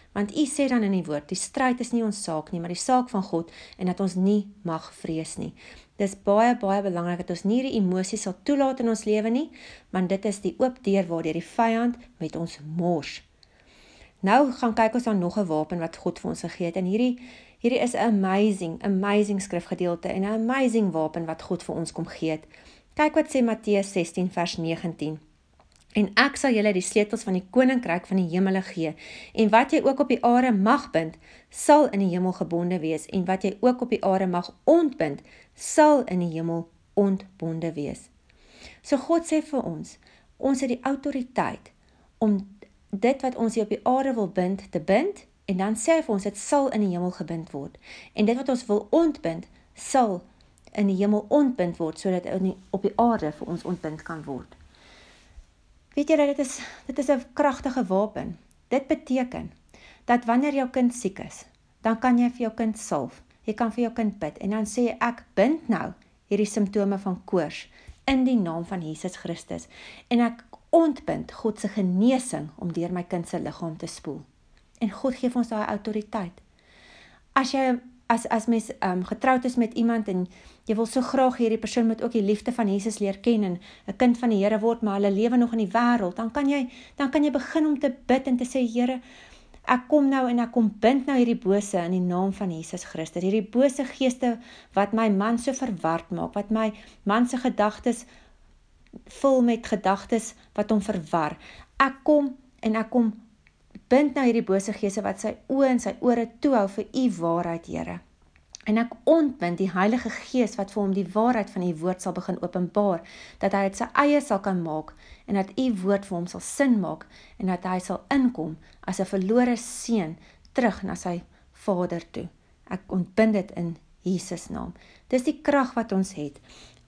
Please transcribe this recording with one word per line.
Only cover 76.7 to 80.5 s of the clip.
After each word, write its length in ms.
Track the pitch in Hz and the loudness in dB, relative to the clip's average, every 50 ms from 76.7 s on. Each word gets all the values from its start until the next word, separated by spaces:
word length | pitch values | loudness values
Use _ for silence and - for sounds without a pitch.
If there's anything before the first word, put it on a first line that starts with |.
| _ - - - - - - - - _ _ _ - | _ -20 -20 -20 -20 -20 -20 -20 -20 _ _ _ 0
As 180 | 269 262 254 | 0 0 2
jy, 280 | - 269 269 262 247 240 - - - _ _ - | 0 0 2 2 0 0 -4 -10 -20 _ _ -2
as, 200 | 233 233 - - | -2 0 0 -2
as 160 | 226 220 220 | -2 0 0
mens, 260 | 240 233 226 220 - - - | 2 0 0 0 -4 -6 -4
ehm, 240 | - 190 180 185 185 | -2 -2 0 -2 -4
getroud 420 | - 214 - - 262 262 254 254 | -4 -6 0 2 2 2 2 2
is 100 | 247 247 | 0 0
met 180 | 240 233 220 - | 0 0 0 0
iemand 340 | 240 226 233 233 226 214 208 | 0 0 2 0 0 -2 -2
en 200 | 185 180 180 - - - - - | -2 -2 -2 -4 -6 -14 -20 -20